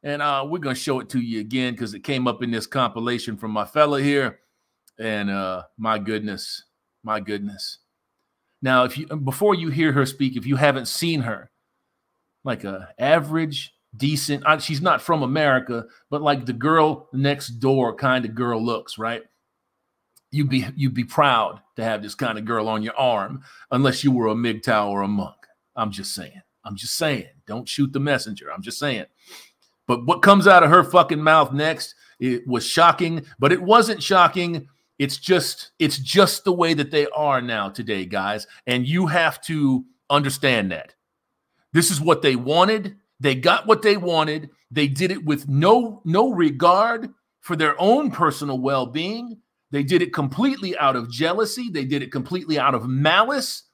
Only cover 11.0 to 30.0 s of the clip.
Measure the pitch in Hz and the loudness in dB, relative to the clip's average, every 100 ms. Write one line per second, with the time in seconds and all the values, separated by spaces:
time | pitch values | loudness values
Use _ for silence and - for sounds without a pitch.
11 | 170 160 117 101 - _ _ _ _ _ | -2 -2 -4 -8 -14 _ _ _ _ _
12 | _ _ _ _ 139 117 98 95 98 - | _ _ _ _ -8 -8 -8 -12 -14 -4
13 | 131 165 147 160 160 143 - _ _ 110 | 2 2 0 -4 -4 -8 -14 _ _ -6
14 | 139 147 - 143 147 156 - 143 180 143 | -4 -2 -4 -2 2 0 0 -4 0 0
15 | - 165 127 151 151 131 127 117 113 _ | 0 -2 0 0 2 2 0 -8 -10 _
16 | _ 147 147 143 120 117 139 160 156 147 | _ -4 0 -2 -4 -4 2 4 4 0
17 | - 131 139 143 - 117 131 135 123 - | -8 -2 -2 -2 -8 -4 0 2 0 -2
18 | 135 127 117 113 123 117 113 113 - - | -2 0 -2 -4 -4 -2 -2 -4 -6 -8
19 | 110 117 - _ _ _ _ _ _ _ | -6 -8 -12 _ _ _ _ _ _ _
20 | _ _ _ 143 143 131 107 143 135 117 | _ _ _ -4 0 -2 -4 -2 -2 -2
21 | 120 - 143 120 101 - _ - 113 107 | -4 2 4 4 0 -6 _ -8 -4 -4
22 | 104 - 127 107 110 113 110 110 107 - | -6 -6 -6 -6 -4 -2 -2 -4 -4 0
23 | 131 110 98 135 - - - 127 135 - | 0 0 -2 -10 -16 -20 -6 0 0 2
24 | 139 127 110 110 117 110 - 110 104 101 | 0 2 0 0 -2 -4 0 0 0 -2
25 | 98 104 85 - _ _ _ - 110 98 | -2 -2 -4 -12 _ _ _ -6 -6 -6
26 | 98 - 76 196 _ _ - 101 117 - | -10 -12 -12 -20 _ _ -16 -12 -8 -4
27 | 160 131 87 _ - 110 123 - 139 135 | -2 -4 -8 _ -12 -12 -10 -4 -2 -2
28 | 143 135 110 98 71 82 104 - 147 117 | -2 -2 -2 -12 -12 -12 -12 -6 -6 -6
29 | 78 _ _ - - _ _ _ - 120 | -8 _ _ -20 -20 _ _ _ -4 -2